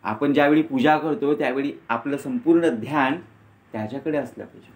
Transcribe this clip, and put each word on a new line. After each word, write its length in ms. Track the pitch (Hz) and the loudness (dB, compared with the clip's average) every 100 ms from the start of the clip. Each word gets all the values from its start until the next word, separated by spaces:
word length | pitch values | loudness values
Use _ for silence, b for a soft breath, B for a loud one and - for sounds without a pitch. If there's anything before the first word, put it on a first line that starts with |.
आपण 300 | 98 107 143 | -6 -2 0
ज्यावेळी 280 | 143 143 151 | 4 4 4
पूजा 360 | 156 135 139 151 | 2 2 4 2
करतो, 380 | 156 143 143 147 | 2 -2 0 0
त्यावेळी 380 | 143 127 143 - _ | 0 -2 -4 -6 _
आपलं 280 | 117 143 139 | -4 -4 -6
संपूर्ण 520 | 139 127 135 170 165 | -4 -4 2 4 4
ध्यान 440 | 117 107 147 131 160 - _ _ _ _ | 0 -2 0 0 0 -8 _ _ _ _
त्याच्याकडे 460 | 117 107 135 147 151 | -8 -8 -6 -4 -4
असलं 280 | 127 - 101 | -4 -10 -16
पाहिजे. 280 | - - | -18 -20